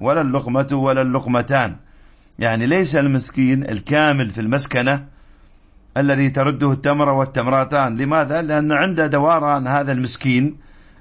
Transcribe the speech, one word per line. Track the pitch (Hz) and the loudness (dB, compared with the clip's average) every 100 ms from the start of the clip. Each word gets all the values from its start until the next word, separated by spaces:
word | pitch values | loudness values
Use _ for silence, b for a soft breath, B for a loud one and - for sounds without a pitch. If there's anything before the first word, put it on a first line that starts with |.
ولا | 117 156 | -2 0
اللقمة | 143 135 117 131 139 | 0 -2 -2 -2 0
ولا | 139 135 131 | 0 0 0
اللقمتان'"، | 131 131 127 123 120 135 113 82 b b b b b - | 0 -2 0 -2 0 0 -2 -6 b b b b b -4
يعني | 117 113 120 | -2 0 0
ليس | 180 170 151 | 0 2 2
المسكين | 143 135 117 - 127 135 | 2 0 -2 0 2 0
الكامل | 139 107 - 147 151 139 117 | -2 -8 -2 2 2 2 -2
في | 98 | -4
المسكنة | 110 135 139 127 123 143 139 b b b b b b b - - | -2 -2 0 0 0 -2 -4 b b b b b b b -8 -2
الذي | 139 135 139 | 0 2 2
ترده | 135 135 135 143 | 2 0 0 0
التمرة | 135 143 147 143 | 0 0 2 2
والتمرتان. | 135 131 131 120 135 131 143 131 113 | 0 0 -2 0 0 0 0 0 -2
لماذا؟ | 139 160 139 160 | 0 0 0 -2
لأن | 160 151 151 | -2 -2 0
عند | 143 185 165 | 0 0 0
دوران | 151 143 151 165 147 143 127 | 0 2 2 2 2 -2 0
هذا | 143 139 | -2 0
المسكين، | 127 123 - 135 123 143 147 b b b b | -2 -4 -2 0 2 0 -4 b b b b